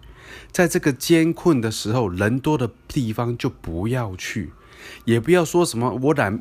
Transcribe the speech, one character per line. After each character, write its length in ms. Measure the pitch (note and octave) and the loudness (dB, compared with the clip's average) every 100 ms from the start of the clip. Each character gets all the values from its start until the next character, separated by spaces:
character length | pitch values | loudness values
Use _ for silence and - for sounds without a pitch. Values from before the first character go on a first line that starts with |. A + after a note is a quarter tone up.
| - - - - - | -18 -20 -20 -20 -6
在 160 | - E3+ | 0 2
这 140 | F3 | 2
个 120 | D#3 | 0
艰 400 | B2+ - E3 D#3+ | 0 4 4 4
困 280 | E3 F3 C#3 | 2 2 2
的 100 | A2 | 0
时 220 | G#2+ G2+ | -4 -2
候， 160 | B2+ G#2 | 0 0
人 320 | F2 G#2 C3 | 0 0 0
多 180 | D3+ D3+ | 0 0
的 100 | A#2+ - - | -2 -6 -6
地 240 | D3+ A2+ | -4 -2
方 260 | A2 A#2+ A#2+ | -2 -4 -2
就 100 | C3 | -6
不 380 | - - E2 G#2+ | -6 -8 -6 -2
要 300 | B2+ G#2+ F#2 | -4 -4 -8
去， 340 | - - D#2+ - - - - - | -8 -8 -8 -12 -20 -20 -20 -10
也 160 | - A#2 | 0 0
不 100 | A#2 | 4
要 140 | F3+ | 2
说 200 | D#3+ F3 | 4 2
什 140 | E3+ A2+ | 0 0
么 140 | B2 A2 | -2 0
“我 100 | C3+ | 0
染-， 240 | D3 G#2 A2+ | 2 0 0